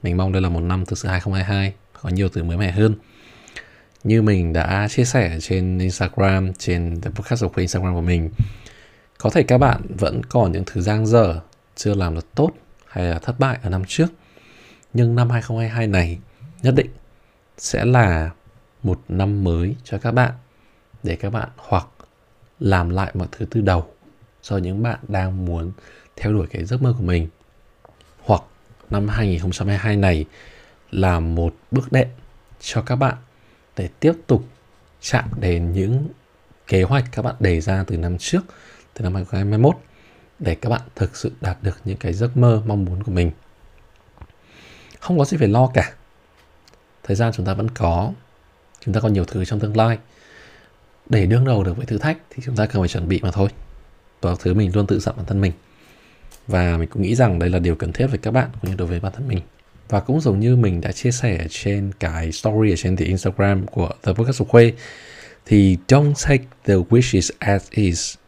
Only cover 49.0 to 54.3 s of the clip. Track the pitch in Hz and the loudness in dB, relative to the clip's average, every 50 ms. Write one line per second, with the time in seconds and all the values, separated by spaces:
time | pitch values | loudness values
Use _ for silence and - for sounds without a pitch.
49 | 110 110 104 98 87 - - 92 92 - 110 104 107 104 104 113 110 113 117 - | 2 2 2 2 0 -2 -4 -6 -4 -4 -4 -4 -4 -2 2 2 2 2 2 -2
50 | - _ _ _ - - - - - - - - - _ _ _ _ _ _ _ | -6 _ _ _ -20 -20 -20 -20 -20 -20 -20 -20 -20 _ _ _ _ _ _ _
51 | _ - - 110 92 90 110 120 131 135 120 104 95 92 87 107 123 - 117 101 | _ 0 2 2 4 4 4 4 4 2 2 0 0 -2 -4 -6 -6 -6 -6 -2
52 | - 156 160 160 - _ - - 123 131 123 113 104 104 - 101 92 87 - - | -2 -2 -4 -4 -8 _ -16 -12 -8 -6 -2 -2 -2 0 0 0 0 0 -2 -2
53 | 85 85 95 - - 95 85 98 98 95 - - - - - - - - - _ | -2 0 -2 0 0 -2 0 2 0 0 0 -6 -20 -20 -20 -20 -20 -20 -20 _
54 | _ _ _ _ - 87 | _ _ _ _ -2 -2